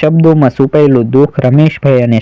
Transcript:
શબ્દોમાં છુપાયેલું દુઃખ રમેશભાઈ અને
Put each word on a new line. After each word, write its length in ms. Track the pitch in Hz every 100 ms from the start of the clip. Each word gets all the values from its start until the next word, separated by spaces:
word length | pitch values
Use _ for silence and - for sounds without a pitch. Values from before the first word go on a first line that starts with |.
શબ્દોમાં 480 | 156 165 160 156 135
છુપાયેલું 600 | - 135 151 147 127 117
દુઃખ 360 | 131 143 - 131
રમેશભાઈ 560 | 139 156 - 143 127
અને 200 | 120 113